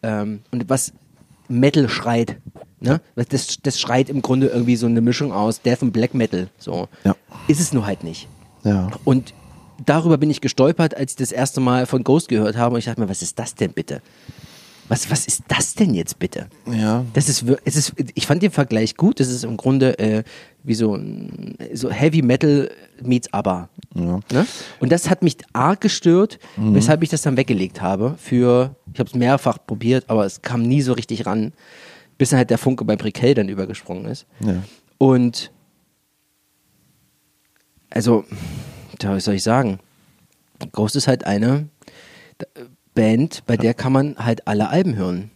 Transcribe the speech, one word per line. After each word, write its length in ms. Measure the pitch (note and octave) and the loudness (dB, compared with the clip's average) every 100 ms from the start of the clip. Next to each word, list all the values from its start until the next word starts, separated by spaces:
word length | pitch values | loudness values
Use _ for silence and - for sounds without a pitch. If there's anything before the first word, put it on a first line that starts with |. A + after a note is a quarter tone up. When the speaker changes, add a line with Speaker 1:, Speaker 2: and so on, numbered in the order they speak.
Speaker 1:
Ähm, 380 | A2+ G#2+ G#2 G#2 _ | -4 -4 -4 -8 _
und 180 | B2 G2+ | -8 -2
was 240 | C3 - - _ _ _ _ _ | -2 -2 -10 _ _ _ _ _
Metal 400 | B2 C#3 D3+ B2+ | 2 4 4 0
schreit, 480 | - A#2+ A#2 A#2 - - - - _ | 0 -2 0 0 -4 -14 -20 -20 _
ne? 220 | - D#3 _ - | 0 0 _ -6
Das, 420 | B2 C3+ - - | -4 -4 -4 -6
das 160 | C#3+ C3 | -4 -4
schreit 300 | - B2 C3+ | 0 0 2
im 120 | C#3 | -2
Grunde 260 | A2+ C3 C3 | 0 2 2
irgendwie 300 | B2 A#2+ A#2+ | 2 2 2
so 80 | A#2 | 2
eine 160 | A#2 | 2
Mischung 320 | A#2 A#2+ C#3+ | 2 0 -2
aus 280 | G2 G#2 A2 | 0 -2 0
Death 200 | - B2+ | 0 0
und 100 | B2+ | 0
Black 220 | A2 B2 | 0 -2
Metal, 340 | C3+ A2+ F2+ F#2 _ | 0 -2 -2 -6 _
so. 300 | - E2+ F#2+ - | -10 -8 -8 -4
Speaker 2:
Ja. 100 | G2 - _ - - | -2 -2 _ -20 0
Speaker 1:
Ist 100 | C#3+ | 0
es 140 | E3+ | 2
nur 120 | C3+ G#2 | -2 -2
halt 200 | F#2+ E2+ | -6 -8
nicht. 240 | E2 - - - _ | -14 -18 -20 -20 _
Speaker 2:
Ja. 260 | G#2+ G2+ F#2 - | 0 2 0 -2
Speaker 1:
Und 300 | - C4 - - - - - - C#3+ | 0 0 0 -18 -20 -20 -20 -10 0
darüber 320 | D3+ E3 D#3 | 2 4 4
bin 120 | D3+ | 2
ich 100 | D3 | 0
gestolpert, 560 | C3 - C3+ D3 D#3+ - | -2 2 2 4 0 0
als 160 | C3+ | -8
ich 60 | - | -6
das 160 | B2+ | -6
erste 260 | B2 C#3 - | -2 -2 0
Mal 280 | B2+ B2 B2 | 0 0 0
von 180 | C3 A#2+ | -2 2
Ghost 240 | D3 - | 2 2
gehört 260 | A#2 G#2+ A2 | 0 0 2
habe 200 | A#2+ A#2+ | 0 0
und 40 | |
ich 60 | A#2 | -4
dachte 160 | A2+ | -4
mir, 80 | G#2 | -4
was 120 | F#2+ | -4
ist 160 | F2 - | -8 -8
das 160 | A#2 | -10
denn 200 | - F#2+ | -4 -4
bitte? 280 | - D#2+ - _ _ - - - - - - - | -4 -8 -10 _ _ -20 -20 -20 -20 -20 -20 -6
Was, 220 | A2+ - | -4 -2
was 160 | D3+ - | -4 -2
ist 180 | - - | -6 -4
das 260 | - - - | -4 -4 0
denn 180 | G3+ | 2
jetzt 260 | G2 - - | 2 -4 -6
bitte? 280 | - - - - - | -8 -8 -14 -18 -6
Speaker 2:
Ja. 360 | A#2 G#2+ A2+ B2 | -2 0 0 0
Speaker 1:
Das 160 | A2+ D3 | 0 0
ist 180 | B2+ A#2+ | -2 0
wir-, 120 | C3+ | 0
es 140 | - D3+ | 0 -2
ist, 160 | C#3+ - C3 | -2 -4 -8
ich 120 | - - | -6 -2
fand 160 | D#3 | 0
den 80 | G3 | 0
Vergleich 460 | D3+ C3+ A2 A2 - | 0 0 0 -2 2
gut. 240 | F3+ - | 0 2
Das 80 | B2+ | -2
ist 160 | B2 A#2 | -2 -6
im 100 | A2 | -4
Grunde, 420 | C3 C3+ C3 - | 0 4 2 2
äh, 240 | G#2+ G#2+ A2+ - - _ | 0 0 -4 -14 -20 _
wie 100 | - | -4
so 220 | A2+ A2 G2+ | 0 0 -2
ein, 640 | - G1+ G1+ - - - - | -8 -12 -12 -14 -14 -14 -14
so 160 | - B2 | -8 -6
Heavy 320 | G2+ D3+ D#3+ | 2 2 4
Metal 480 | C3 C3 D#3 C#3+ C3+ - - - | 4 4 4 4 0 -8 -20 -12
meets 300 | B2 B2 - | 0 0 0
abba. 380 | G2+ G#2 F2+ F2 - - F2 | -4 -2 -2 -6 -18 -12 -4
Speaker 2:
Ja. 240 | F2 F2+ - | -2 -4 -2
Speaker 1:
Ne? 120 | B2 A3 - - - | 0 0 -4 -16 -6
Und 100 | C3 | 0
das 180 | E3+ D#3 | 0 0
hat 120 | F3+ | 2
mich 140 | F3 - - | 0 0 -8
arg 260 | - C#3 G3+ | 0 0 2
gestört, 600 | G#3+ - F3 F3 G#3+ - - - | 0 0 4 4 4 -2 -16 -4
Speaker 2:
Mhm. 160 | A2 G2+ | 2 4
Speaker 1:
weshalb 280 | A2+ D#3 | 4 2
ich 60 | E3 | 2
das 120 | D#3 | 0
dann 160 | D#3 B2+ | 0 0
weggelegt 440 | C3+ A2 F#2 - | 2 0 -2 -4
habe. 340 | F#2 G2 A#2 E3 | -2 0 -2 -4
Für, 580 | - B2 B2 B2 C3 C#3 - | -2 2 4 4 2 -4 -20
ich 60 | - | -6
hab's 160 | B2+ B2+ | -4 0
mehrfach 440 | A#2+ C#3 - - - | 2 2 2 -2 -6
probiert, 400 | G#2+ A2+ C3 - | -4 0 0 2
aber 160 | A2 G2 | 0 0
es 160 | - | -4
kam 220 | - A#2+ | -6 -2
nie 180 | A#2 C#3 | 2 2
so 100 | B2+ | 2
richtig 340 | A#2+ A2+ A2 G#2 | -2 -2 -6 -2
ran, 280 | G#2 A2 - - - - - _ _ | -2 -4 -8 -20 -20 -20 -20 _ _
bis 140 | C3+ | 2
dann 60 | C3+ | 4
halt 100 | A#2+ | 4
der 80 | A#2 | 2
Funke 260 | - B2+ | 0 0
bei 140 | A2 G#2+ | -2 -2
Brickell 360 | G#2+ - A#2+ | -2 0 2
dann 140 | C#3 G2 | 2 0
übergesprungen 580 | G2 F#2+ F#2+ - F2+ G#2+ | -4 -8 -10 -12 -10 -10
ist. 180 | B2 - _ A2+ | -12 -14 _ -4
Speaker 2:
Ja. 100 | F2+ G2 - _ _ | -4 -6 -18 _ _
Speaker 1:
Und, 540 | C3+ B2+ A#2+ - - _ _ _ _ _ _ _ _ _ _ _ _ _ _ _ _ _ _ _ _ _ _ _ _ | 4 6 2 -2 -14 _ _ _ _ _ _ _ _ _ _ _ _ _ _ _ _ _ _ _ _ _ _ _ _
also, 340 | - A2+ A2 - G2+ E2+ - - - - - | -4 2 2 0 -14 -12 -14 -14 -18 -20 -8
tja, 120 | G2+ G2 | -4 -2
was 100 | G2+ | 0
soll 100 | G2 | -2
ich 80 | |
sagen? 360 | A2 A#2+ B2 F#2+ _ _ _ _ _ _ _ _ - | 2 2 2 -4 _ _ _ _ _ _ _ _ -12
Ghost 240 | - G#2+ - | -2 -2 0
ist 120 | - | 0
halt 180 | B2+ - | 0 0
eine 420 | G2+ A2+ C#3 D3+ _ - - - - - _ - - B2 _ _ | 0 2 0 -2 _ -20 -20 -20 -20 -20 _ -18 -18 -20 _ _
Band, 500 | - A2 A2+ D#3+ - - | 0 2 4 0 -4 -2
bei 100 | A#2 | 0
der 160 | A2+ | 2
kann 180 | A#2 C3 | 0 2
man 220 | C3+ C#3+ C#3 | 2 2 -2
halt 300 | A#2 A2+ - | -2 -2 -2
alle 220 | G#2 G#2 | -2 0
Alben 260 | D3+ F#3 A2 | 2 0 0
hören. 360 | F#2 F2+ G2+ | -2 -4 -8